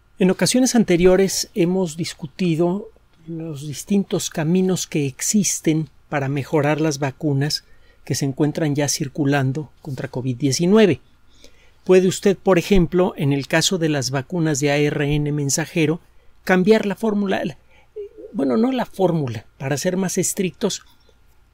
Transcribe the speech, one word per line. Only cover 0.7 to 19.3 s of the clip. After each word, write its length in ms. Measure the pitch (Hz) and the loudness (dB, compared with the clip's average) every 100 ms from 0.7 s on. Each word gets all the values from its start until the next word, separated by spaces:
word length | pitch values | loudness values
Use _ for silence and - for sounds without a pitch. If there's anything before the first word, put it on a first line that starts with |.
anteriores 760 | 240 185 175 180 185 190 - - | 2 2 4 6 4 2 -2 -6
hemos 420 | - 170 185 180 160 | -2 0 0 -4 -6
discutido 920 | 160 - 160 - 185 156 175 196 214 - _ _ 160 | -10 -10 -16 -4 -2 2 0 -2 -8 -20 _ _ -14
los 360 | 165 160 143 | -12 -10 -10
distintos 640 | 151 135 - 202 190 180 - | -10 -12 -2 -2 0 -6 -6
caminos 600 | - 151 185 185 180 - | -4 0 2 2 -2 -4
que 180 | 160 139 | -4 -4
existen 800 | - - 208 156 - - 156 151 _ _ | -4 -2 0 0 -2 0 0 -2 _ _
para 200 | 151 135 | -4 -2
mejorar 520 | 143 127 160 143 151 | -4 -2 0 2 0
las 180 | 160 139 | 0 -2
vacunas 640 | 139 - 156 139 147 - - - - _ | -6 -4 -2 0 -2 -4 -10 -20 -20 _
que 120 | - 139 | -8 -4
se 80 | |
encuentran 500 | 139 135 151 156 160 | -4 0 -2 0 -2
ya 140 | 143 143 | -2 -2
circulando 840 | - 139 - 139 143 131 135 151 _ | -4 -6 -2 0 2 0 -2 -10 _
contra 280 | - 131 131 | -12 -10 -8
covid 280 | 135 127 120 | -6 -6 -2
diecinueve. 640 | 139 131 170 214 208 135 - _ - - - - - _ | -2 0 4 6 6 2 -6 _ -20 -20 -20 -20 -20 _
Puede 240 | - 185 185 | 4 4 4
usted, 280 | - 202 185 | 2 0 0
por 220 | - 175 | 2 2
ejemplo, 560 | - 196 160 175 180 - | 4 4 4 2 0 0
en 160 | 143 | 0
el 140 | 139 131 | 0 0
caso 320 | 165 156 185 | 0 0 -2
de 100 | 160 | 0
las 220 | 147 123 | -2 -2
vacunas 480 | 139 131 175 160 143 | -6 -4 -2 -2 0
de 140 | 143 | 0
A 60 | 143 | 2
R 360 | 147 147 143 | 0 0 -2
N 160 | 147 147 | 0 -2
mensajero, 680 | 147 139 151 151 175 151 165 - - - - | -2 -2 -2 -4 0 0 -2 -8 -20 -20 -14
cambiar 440 | - 185 180 220 208 | 0 2 4 4 2
la 100 | 185 | -4
fórmula, 480 | 226 208 202 196 | -2 -2 -2 -2
la, 120 | 190 - _ - _ - 403 - - | -4 -10 _ -20 _ -16 -16 -18 -12
bueno, 240 | 196 269 226 | -4 -2 0
no 160 | 240 | 0
la 120 | 254 | -2
fórmula, 640 | 202 - 180 170 135 | -6 -2 0 0 -4